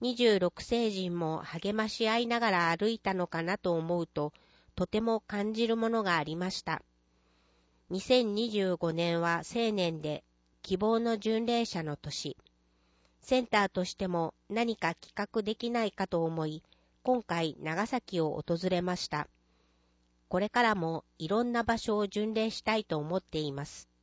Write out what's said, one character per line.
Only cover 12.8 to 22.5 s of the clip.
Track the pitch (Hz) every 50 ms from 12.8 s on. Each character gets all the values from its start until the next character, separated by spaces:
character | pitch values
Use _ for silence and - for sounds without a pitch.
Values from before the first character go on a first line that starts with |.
| _ _ _ _ _ _ _ _
セ | - - 254 254
ン | 240
タ | - 220 208 202
ー | 185
と | - 185 180
し | - -
て | - 196 185
も | 175 170 165 156 - _ _ -
何 | 202 226 240 233 214
か | - - 165 170
企 | - - - _
画 | - 208 - - 226
で | 196 208 -
き | - 233 233
な | 240 233 220
い | 196
か | - - 190
と | - 185 170 165
思 | 160 165 165 156
い、 | 156 156 170 - _ _ _ _ _ _ _
今 | - 254 254 240
回 | - - 175 170 165 156 - -
長 | 151 156 160 185 214
崎 | - 262 240 - - 190 170
を | 160 151 - 151 -
訪 | - 170 165 185 185
れ | 180 175
ま | 180 180 180
し | - - -
た。 | 156 147 - - _ _ _ _ _ _ _ _ _ _ _ _ _ _ _ _ _ _ _ _
こ | - 180
れ | 202 208
か | - 247
ら | 240 226 214
も | 185 165 165 165 156 - _ _ -
い | 160 156
ろ | 202 226
ん | 240 240
な | 233 233 226
場 | 233 226
所 | 220 - 226 208 208
を | 208 196
巡 | - 208 214 220
礼 | 214 220 220 226